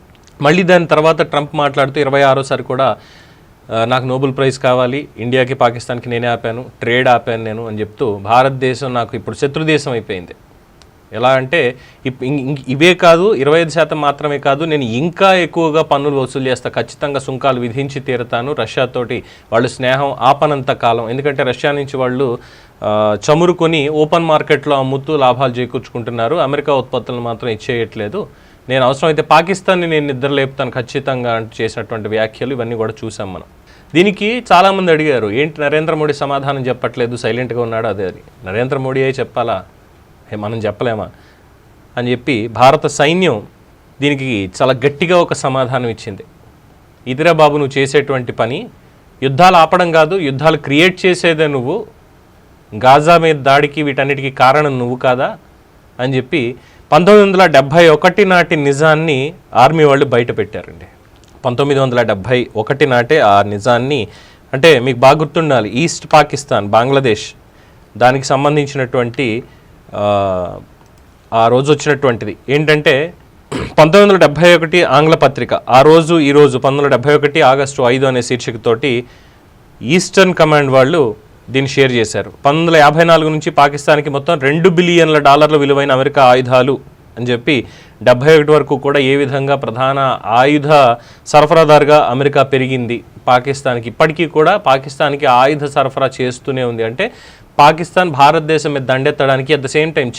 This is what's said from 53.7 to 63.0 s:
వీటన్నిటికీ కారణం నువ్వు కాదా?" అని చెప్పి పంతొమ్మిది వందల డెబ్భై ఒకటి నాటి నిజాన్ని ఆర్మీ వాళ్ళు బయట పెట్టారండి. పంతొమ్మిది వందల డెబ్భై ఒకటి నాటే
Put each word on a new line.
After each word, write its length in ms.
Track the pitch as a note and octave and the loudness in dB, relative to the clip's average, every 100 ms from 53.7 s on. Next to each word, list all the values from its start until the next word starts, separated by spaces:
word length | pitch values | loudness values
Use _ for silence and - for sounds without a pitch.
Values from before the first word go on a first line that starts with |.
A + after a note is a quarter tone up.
| D#3 | -2
వీటన్నిటికీ 480 | D3 C#3 C#3 C#3 C3+ | -4 -2 -2 -4 -6
కారణం 480 | C#3 B2+ C#3+ D3+ C3 | 2 4 4 2 -2
నువ్వు 180 | A#2+ B2 | -4 -2
కాదా?" 400 | C3 B2+ D#3+ A3 _ _ _ _ _ - | -2 0 -2 -8 _ _ _ _ _ -8
అని 160 | B2+ C3+ | -4 -4
చెప్పి 380 | B2+ E3+ A#2+ - - - - | -4 -4 -4 -8 -16 -20 0
పంతొమ్మిది 360 | D3+ F3+ G#3 G3+ | 2 6 6 6
వందల 180 | F#3 F3+ | 4 4
డెబ్భై 420 | C#3 C#3 D#3+ E3+ | 4 4 4 6
ఒకటి 360 | D3+ F3+ F3+ | 4 2 2
నాటి 320 | G3 F3+ E3+ E3 | 2 2 2 0
నిజాన్ని 760 | C#3 C3+ D#3 D#3 D#3+ C3 C3+ - _ | 0 2 2 2 0 -2 -4 -8 _
ఆర్మీ 300 | - C3 D#3+ | 2 4 4
వాళ్ళు 200 | D3+ C#3 | 4 4
బయట 340 | C#3+ A#2+ A#2+ A2 | 2 0 0 -4
పెట్టారండి. 460 | G2 F#2+ - E2 - _ _ _ _ - | -6 -8 -16 -20 -20 _ _ _ _ -10
పంతొమ్మిది 360 | C3 A#2+ C#3+ C#3 | -4 -2 0 0
వందల 220 | C3 A#2+ | 0 0
డెబ్భై 440 | A2+ G2+ G2 B2+ A#2 G#2+ | 0 -2 -2 -2 -2 -6
ఒకటి 300 | G#2+ B2+ C#3+ | -4 0 0
నాటే 320 | B2 | 2